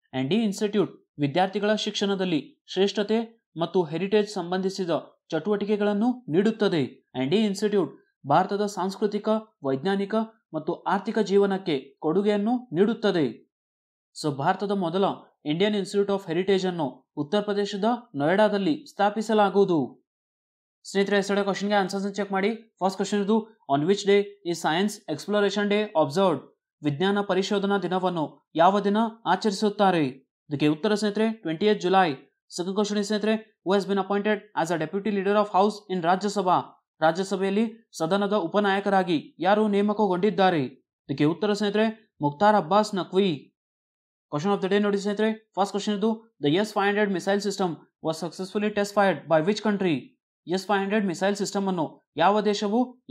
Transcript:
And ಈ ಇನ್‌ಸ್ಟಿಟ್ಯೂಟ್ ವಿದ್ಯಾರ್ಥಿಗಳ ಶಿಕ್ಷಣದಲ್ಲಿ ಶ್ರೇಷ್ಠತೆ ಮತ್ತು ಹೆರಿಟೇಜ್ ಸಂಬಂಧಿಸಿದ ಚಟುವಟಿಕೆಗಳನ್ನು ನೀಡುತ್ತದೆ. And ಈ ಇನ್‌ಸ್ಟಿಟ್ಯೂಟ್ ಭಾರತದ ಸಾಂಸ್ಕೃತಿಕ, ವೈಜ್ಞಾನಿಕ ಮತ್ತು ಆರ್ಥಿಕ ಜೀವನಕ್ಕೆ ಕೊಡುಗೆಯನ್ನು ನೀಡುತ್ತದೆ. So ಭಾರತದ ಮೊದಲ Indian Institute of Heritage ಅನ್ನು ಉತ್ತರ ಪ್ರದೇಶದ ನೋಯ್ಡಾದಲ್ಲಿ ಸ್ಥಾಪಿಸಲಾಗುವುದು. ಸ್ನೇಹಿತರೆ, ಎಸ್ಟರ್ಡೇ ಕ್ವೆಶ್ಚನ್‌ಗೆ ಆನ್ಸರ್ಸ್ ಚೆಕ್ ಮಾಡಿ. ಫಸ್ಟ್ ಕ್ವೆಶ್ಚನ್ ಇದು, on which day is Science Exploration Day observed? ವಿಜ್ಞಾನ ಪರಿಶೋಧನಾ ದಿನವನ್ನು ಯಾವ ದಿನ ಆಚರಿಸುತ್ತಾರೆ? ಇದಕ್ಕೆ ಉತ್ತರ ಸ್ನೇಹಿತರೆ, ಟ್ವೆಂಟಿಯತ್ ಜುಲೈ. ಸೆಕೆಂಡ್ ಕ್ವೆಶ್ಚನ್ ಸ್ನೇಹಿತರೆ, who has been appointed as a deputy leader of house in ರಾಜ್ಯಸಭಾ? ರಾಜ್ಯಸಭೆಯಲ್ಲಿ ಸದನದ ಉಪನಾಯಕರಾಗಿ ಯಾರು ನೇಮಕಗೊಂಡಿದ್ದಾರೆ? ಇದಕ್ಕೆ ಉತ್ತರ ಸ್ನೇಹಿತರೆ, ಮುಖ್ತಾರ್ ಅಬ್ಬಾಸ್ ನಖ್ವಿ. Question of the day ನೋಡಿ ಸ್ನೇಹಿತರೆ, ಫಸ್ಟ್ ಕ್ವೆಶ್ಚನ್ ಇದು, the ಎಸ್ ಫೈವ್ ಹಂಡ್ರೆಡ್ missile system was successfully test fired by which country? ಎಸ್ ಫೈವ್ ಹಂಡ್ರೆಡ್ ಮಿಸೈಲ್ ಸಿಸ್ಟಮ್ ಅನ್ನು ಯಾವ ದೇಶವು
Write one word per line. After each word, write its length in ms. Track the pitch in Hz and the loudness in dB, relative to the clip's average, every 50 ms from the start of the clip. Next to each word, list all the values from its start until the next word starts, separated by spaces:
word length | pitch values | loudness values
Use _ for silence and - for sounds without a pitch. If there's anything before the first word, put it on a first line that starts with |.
| _ _ - 131 | _ _ -6 -4
And 140 | 131 135 180 | -2 0 0
ಈ 80 | 226 233 | 0 0
ಇನ್‌ಸ್ಟಿಟ್ಯೂಟ್ 640 | 208 196 - 220 202 208 208 175 151 - - _ _ _ - | 0 -2 -2 -4 -2 0 0 0 0 -2 -12 _ _ _ -2
ವಿದ್ಯಾರ್ಥಿಗಳ 560 | 147 139 131 175 185 190 190 208 196 208 214 | -2 0 2 2 0 0 0 -2 0 0 0
ಶಿಕ್ಷಣದಲ್ಲಿ 880 | 208 - 214 208 - 208 196 196 185 190 180 165 143 - - - _ _ - - | 0 -2 -4 -4 -2 -2 -2 -2 -2 -2 -2 -2 -2 -4 -6 -16 _ _ -8 -2
ಶ್ರೇಷ್ಠತೆ 680 | 180 196 202 - 220 196 202 220 226 226 226 - _ _ _ - 160 | 0 0 0 0 0 -2 0 0 -2 -2 -4 -10 _ _ _ -8 -6
ಮತ್ತು 240 | 165 160 - 190 175 | -4 -2 0 0 0
ಹೆರಿಟೇಜ್ 460 | 147 160 165 190 196 214 214 202 208 | 0 -2 -4 -4 0 2 2 2 0
ಸಂಬಂಧಿಸಿದ 600 | - 196 170 175 180 190 190 190 185 - 190 170 160 131 - - _ _ _ - | -4 -6 -6 -4 -2 -2 -2 -2 -4 -4 -4 -2 -2 -2 -4 -6 _ _ _ -6
ಚಟುವಟಿಕೆಗಳನ್ನು 960 | - - - 208 214 202 202 196 214 202 208 208 208 202 220 254 247 247 - 160 | -6 -4 -2 0 -2 -2 0 -2 -2 0 0 0 0 0 0 0 0 -2 -4 -2
ನೀಡುತ್ತದೆ. 840 | 147 180 208 220 220 220 214 190 175 156 131 110 - - _ _ - 127 | 0 2 2 2 2 2 0 0 2 0 -2 -2 -4 -12 _ _ -6 -4
And 160 | 131 135 175 | -2 0 2
ಈ 100 | 220 220 | 2 2
ಇನ್‌ಸ್ಟಿಟ್ಯೂಟ್ 600 | 208 190 196 214 208 208 202 165 - - - _ _ _ _ - 135 | 0 0 0 -2 0 2 0 0 0 -4 -12 _ _ _ _ -2 2
ಭಾರತದ 380 | 143 170 185 190 208 196 208 | 2 2 2 2 -2 -4 -4
ಸಾಂಸ್ಕೃತಿಕ, 600 | 202 202 185 175 190 190 - 226 208 214 208 - 226 220 220 214 - _ _ 147 | -4 -4 -4 -4 -4 -4 -2 -4 -2 -2 -2 -2 -2 -2 -2 -4 -8 _ _ -4
ವೈಜ್ಞಾನಿಕ 500 | 135 135 135 139 190 196 196 202 196 214 220 226 - - _ _ _ 160 | -4 -2 -2 -2 -2 -2 -2 -2 -2 -2 -2 -4 -4 -8 _ _ _ -12
ಮತ್ತು 200 | 156 151 - 170 | -10 -6 -6 -6
ಆರ್ಥಿಕ 440 | - - 160 180 196 - 226 202 226 | -6 -2 -2 -2 -2 -2 -2 -2 -2
ಜೀವನಕ್ಕೆ 800 | 208 - 196 202 202 196 196 185 190 180 151 131 - - _ - | 0 2 4 4 4 4 0 -2 -2 -2 -4 -4 -4 -8 _ -6
ಕೊಡುಗೆಯನ್ನು 720 | - 156 160 190 196 208 208 202 202 220 247 247 247 - 151 | -2 0 0 2 2 2 0 0 0 0 -2 -2 -4 -4 0
ನೀಡುತ್ತದೆ. 840 | 165 202 220 226 226 - 202 180 175 147 117 110 - - _ _ _ _ _ _ _ _ _ _ _ _ _ - - - | 2 2 2 2 0 0 0 2 2 0 0 -2 -6 -16 _ _ _ _ _ _ _ _ _ _ _ _ _ -14 -6 -6
So 120 | 151 139 | -4 -4
ಭಾರತದ 360 | 131 143 175 190 196 214 202 | -2 0 0 0 0 0 -4
ಮೊದಲ 340 | 208 202 180 165 160 196 196 170 127 - - - _ _ - 147 156 | -2 -2 -2 -2 0 0 0 0 -2 -4 -12 -20 _ _ -6 -4 -2
Indian 220 | 170 196 214 208 | 0 0 0 0
Institute 460 | 202 185 180 - 202 202 196 196 190 | -2 -4 -2 -2 -2 0 0 0 -4
of 120 | 196 175 156 | -4 -4 -4
Heritage 360 | 175 190 196 196 185 180 185 | -2 0 2 2 2 2 -2
ಅನ್ನು 440 | 180 170 151 127 - - _ _ - | -2 -2 -4 -4 -6 -8 _ _ -8
ಉತ್ತರ 240 | 151 147 147 208 208 | -8 -6 -2 -2 -2
ಪ್ರದೇಶದ 440 | 208 208 202 202 202 196 208 196 190 226 247 233 - _ - | 0 0 -2 -2 -2 -4 -4 -2 0 0 0 -2 -4 _ -6
ನೋಯ್ಡಾದಲ್ಲಿ 720 | 139 143 156 185 202 214 208 208 202 196 165 147 151 - | -2 0 2 4 4 4 4 2 2 0 0 -2 -2 -4
ಸ್ಥಾಪಿಸಲಾಗುವುದು. 1200 | - - - 196 208 202 220 214 226 220 214 202 196 175 202 196 180 175 156 127 - - - _ _ _ _ _ _ _ _ _ _ _ _ _ _ _ _ - - | -10 -4 0 0 0 0 -2 -2 0 2 2 2 4 4 4 2 4 2 0 0 -2 -6 -14 _ _ _ _ _ _ _ _ _ _ _ _ _ _ _ _ -14 -6
ಸ್ನೇಹಿತರೆ, 260 | - 196 196 196 202 | -2 0 0 2 2
ಎಸ್ಟರ್ಡೇ 260 | 202 190 196 202 202 196 | 0 2 2 0 0 0
ಕ್ವೆಶ್ಚನ್‌ಗೆ 320 | 196 185 190 196 202 208 | 0 -2 -2 -2 0 2
ಆನ್ಸರ್ಸ್ 400 | 202 190 185 202 196 190 202 196 | 2 2 0 -2 -4 -4 -4 -4
ಚೆಕ್ 180 | 208 202 196 196 | -4 -4 -2 -2
ಮಾಡಿ. 220 | 190 185 214 233 | 0 0 0 -2
ಫಸ್ಟ್ 400 | 220 - _ _ - 175 190 190 | -4 -8 _ _ -2 -2 -2 0
ಕ್ವೆಶ್ಚನ್ 280 | - 196 - 208 208 196 | -2 -4 -2 0 0 2
ಇದು, 340 | 185 220 220 214 - - _ _ - 139 | 2 2 2 0 -2 -12 _ _ -2 0
on 100 | 139 147 | 0 2
which 200 | 175 202 202 196 | 2 2 2 4
day 180 | 190 202 202 202 202 - _ - 170 | 4 4 4 4 0 -6 _ -6 -6
is 60 | 170 | -4
Science 580 | 170 - 160 156 175 196 208 - - - - 151 | -2 -2 0 0 0 0 -2 -2 -6 -10 -8 -8
Exploration 540 | 143 - - 208 208 202 196 196 208 208 202 | -8 -6 -2 0 0 0 0 0 0 0 0
Day 140 | 202 208 214 208 - 156 151 | 0 0 0 0 0 0 0
observed? 360 | 143 139 190 196 185 156 127 - - _ _ _ _ _ _ 151 | 0 2 2 2 2 2 0 -4 -10 _ _ _ _ _ _ -4
ವಿಜ್ಞಾನ 360 | 147 143 139 185 196 202 202 | -4 -2 0 0 0 0 0
ಪರಿಶೋಧನಾ 580 | 202 202 185 180 196 - 214 196 190 196 202 196 | 0 0 0 -2 0 0 -2 -2 0 0 0 0
ದಿನವನ್ನು 720 | 180 170 180 190 180 185 180 165 147 135 - - _ _ - | -2 -2 -2 -2 -2 -2 -2 -2 -4 -6 -8 -12 _ _ 2
ಯಾವ 260 | 156 165 185 196 208 | 4 4 4 4 4
ದಿನ 160 | 196 202 202 214 226 - - - - | 2 0 2 0 0 -2 -4 -6 -2
ಆಚರಿಸುತ್ತಾರೆ? 800 | 160 185 190 - 220 202 - 220 208 208 - 208 190 180 165 151 127 127 - _ _ _ _ _ - | -2 0 0 0 -2 -2 0 0 -2 2 2 2 4 4 4 2 0 -2 -8 _ _ _ _ _ -8
ಇದಕ್ಕೆ 160 | 147 143 151 | -4 0 2
ಉತ್ತರ 280 | 151 156 156 - 214 214 | 2 2 2 0 0 0
ಸ್ನೇಹಿತರೆ, 380 | 208 214 208 202 214 220 226 220 | 0 0 -2 -2 0 -2 -2 -2
ಟ್ವೆಂಟಿಯತ್ 480 | 220 - 165 160 156 202 208 214 - | -4 -6 -6 -4 0 2 2 2 2
ಜುಲೈ. 340 | 170 180 185 190 185 165 135 127 - _ _ _ _ _ - | 2 2 4 4 4 2 0 -6 -10 _ _ _ _ _ -10
ಸೆಕೆಂಡ್ 180 | - 170 185 190 | -8 -6 -4 -2
ಕ್ವೆಶ್ಚನ್ 300 | 202 208 202 208 208 202 | -2 -2 -2 -2 -4 -2
ಸ್ನೇಹಿತರೆ, 580 | 202 214 208 208 214 220 220 220 _ _ _ - | -2 -2 -2 0 0 -2 -2 -4 _ _ _ -2
who 140 | 170 196 202 | 0 0 2
has 120 | 185 170 202 | 2 0 0
been 140 | 196 190 | -2 0
appointed 320 | 190 202 202 202 214 214 208 208 - - 143 165 | 0 -2 -2 0 0 -2 -2 -4 -8 -4 -4 -2
as 140 | 160 180 | -2 -2
a 60 | 160 156 | -2 -4
deputy 280 | 151 196 202 196 220 | -4 -4 -4 -4 -2
leader 260 | 202 196 185 196 208 | -2 -2 0 0 2
of 80 | 214 208 | 2 2
house 520 | 208 - 180 202 214 202 - - - 185 | 2 2 2 2 2 0 -4 -8 -6 -4
in 60 | 185 160 | -2 2
ರಾಜ್ಯಸಭಾ? 840 | 165 185 185 202 208 202 208 180 185 170 143 123 - - _ _ _ _ - | 2 2 2 0 -2 -2 -2 0 2 2 0 0 -4 -12 _ _ _ _ 0
ರಾಜ್ಯಸಭೆಯಲ್ಲಿ 880 | 156 160 170 185 190 190 202 185 190 196 196 208 233 220 220 - _ _ - - | 0 2 2 0 -2 -4 -2 -2 -2 0 0 0 0 -2 -4 -10 _ _ -10 -6
ಸದನದ 340 | 160 160 190 202 202 196 208 | -2 0 0 0 0 0 -2
ಉಪನಾಯಕರಾಗಿ 1040 | 214 165 160 160 208 208 196 190 202 202 202 196 190 180 175 170 139 - - - - | -2 -2 -2 -2 0 0 2 0 0 0 0 2 2 2 2 0 -2 -2 -6 -8 -2
ಯಾರು 300 | 160 180 208 214 220 214 | 0 2 4 4 2 2
ನೇಮಕಗೊಂಡಿದ್ದಾರೆ? 920 | 202 202 202 208 208 208 214 196 180 175 180 214 180 185 190 185 175 156 131 | 2 2 2 0 0 2 2 0 2 2 0 0 2 2 2 2 2 2 -2
ಇದಕ್ಕೆ 600 | 123 - - _ _ _ _ _ - 139 131 147 | -4 -6 -12 _ _ _ _ _ -6 -2 0 2
ಉತ್ತರ 280 | 151 170 - 214 202 208 | 2 0 0 0 -2 0
ಸ್ನೇಹಿತರೆ, 600 | 196 214 202 202 208 220 226 220 - _ _ _ - | 0 0 0 2 2 0 0 -2 -6 _ _ _ -4
ಮುಖ್ತಾರ್ 360 | 151 143 143 - 208 208 214 | -4 -4 0 2 4 4 4
ಅಬ್ಬಾಸ್ 380 | 202 160 151 175 208 214 208 - | 4 2 2 2 2 2 2 -2
ನಖ್ವಿ. 600 | 190 165 - 185 190 202 190 151 131 - _ _ _ _ _ _ _ _ _ _ _ _ _ _ _ _ - - | -6 -6 -2 0 2 2 2 0 -2 -8 _ _ _ _ _ _ _ _ _ _ _ _ _ _ _ _ -8 -6
Question 220 | 147 156 202 202 | -4 0 0 0
of 80 | 185 196 | 0 0
the 100 | 180 196 | 2 2
day 80 | 208 208 | 2 2
ನೋಡಿ 160 | 208 202 196 | 2 0 0
ಸ್ನೇಹಿತರೆ, 340 | 185 208 208 208 214 220 214 | -2 -2 -2 0 0 0 0
ಫಸ್ಟ್ 380 | 220 _ _ - 185 196 202 | -4 _ _ -4 -2 -2 -2
ಕ್ವೆಶ್ಚನ್ 280 | - 202 196 214 208 196 | -2 -4 -2 -2 -2 0
ಇದು, 380 | 202 226 226 226 - _ _ - 143 | 0 -2 -2 -2 -8 _ _ -4 0
the 140 | 143 147 | 2 2
ಎಸ್ 160 | 196 214 - - | 2 0 0 -2
ಫೈವ್ 140 | 208 196 | 0 0
ಹಂಡ್ರೆಡ್ 260 | - 202 208 214 196 196 | 0 2 2 0 0 0
missile 280 | 170 - 190 196 202 | -2 0 0 -2 0
system 280 | 202 202 - - 196 175 151 - - _ _ _ - | 0 -2 -2 -2 -2 -2 -2 -6 -12 _ _ _ -6
was 180 | 156 160 - 180 | -6 -4 -4 -6
successfully 520 | 165 - - 185 185 - 214 208 214 208 | -10 -8 -10 -10 -6 -4 -2 -2 -2 -2
test 180 | 202 202 196 - | -2 -2 -2 2
fired 360 | 214 202 190 170 143 - 143 | 2 2 2 2 0 0 2
by 200 | 165 156 156 202 | 2 2 4 2
which 160 | 214 - - | -2 0 0
country? 340 | 220 202 196 196 180 151 123 - - _ _ _ _ _ _ - 147 175 | -2 -2 0 0 0 0 -2 -4 -8 _ _ _ _ _ _ -8 -4 -4
ಎಸ್ 140 | 190 190 | -4 -2
ಫೈವ್ 140 | - 208 196 | 0 -2 -2
ಹಂಡ್ರೆಡ್ 260 | 196 196 208 220 202 | 0 0 -2 0 0
ಮಿಸೈಲ್ 300 | 190 165 151 185 202 202 | -2 -2 0 0 -2 0
ಸಿಸ್ಟಮ್ 320 | 202 196 175 - 202 196 190 | -2 -4 -4 -4 -4 -2 -2
ಅನ್ನು 420 | 185 175 151 - - - _ _ - | -2 -2 -4 -6 -6 -12 _ _ -2
ಯಾವ 240 | 147 165 190 208 214 | 2 2 4 4 4
ದೇಶವು 640 | 196 214 202 202 214 202 208 240 254 254 - _ _ - | 2 0 0 0 -2 -2 0 0 0 -2 -4 _ _ -4